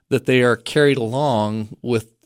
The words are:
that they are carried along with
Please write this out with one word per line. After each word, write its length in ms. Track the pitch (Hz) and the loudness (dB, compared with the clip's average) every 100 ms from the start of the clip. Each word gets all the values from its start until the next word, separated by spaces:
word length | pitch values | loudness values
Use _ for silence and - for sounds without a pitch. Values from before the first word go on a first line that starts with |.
| - | -4
that 160 | 131 - | -4 2
they 160 | 127 | 2
are 140 | 123 113 | 4 0
carried 400 | - 156 147 131 | -2 2 2 2
along 800 | 113 127 147 113 107 110 107 - | -2 -2 0 0 -2 -4 -8 -10
with 280 | - 117 - _ | -4 -4 -4 _